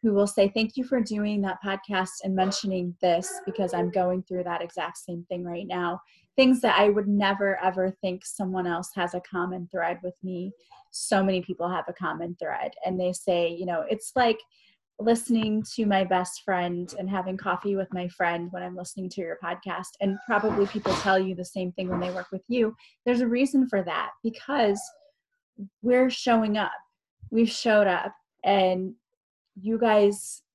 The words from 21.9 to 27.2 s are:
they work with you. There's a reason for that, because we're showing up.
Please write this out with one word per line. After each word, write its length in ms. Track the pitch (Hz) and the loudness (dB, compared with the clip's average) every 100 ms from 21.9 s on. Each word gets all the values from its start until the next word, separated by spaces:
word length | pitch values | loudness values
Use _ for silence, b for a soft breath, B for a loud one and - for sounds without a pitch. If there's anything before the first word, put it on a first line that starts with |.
| 180 | -4
they 120 | 180 | -4
work 160 | 180 180 | -6 -8
with 120 | 185 _ | -12 _
you. 280 | 240 226 226 b b - | 0 2 0 b b 0
There's 160 | 240 | 2
a 60 | 247 | 2
reason 400 | 240 269 277 254 | 2 4 4 2
for 140 | 202 | 0
that, 300 | 175 160 - - | 0 -4 -4 -4
because 580 | 226 226 - 285 214 202 - _ _ _ _ _ _ - 196 _ | -6 -6 -4 2 2 2 -4 _ _ _ _ _ _ -16 -16 _
we're 300 | 220 247 262 | 2 4 4
showing 480 | 240 - 226 214 214 | 2 2 2 4 0
up. 140 | 190 - _ _ _ _ | -2 -6 _ _ _ _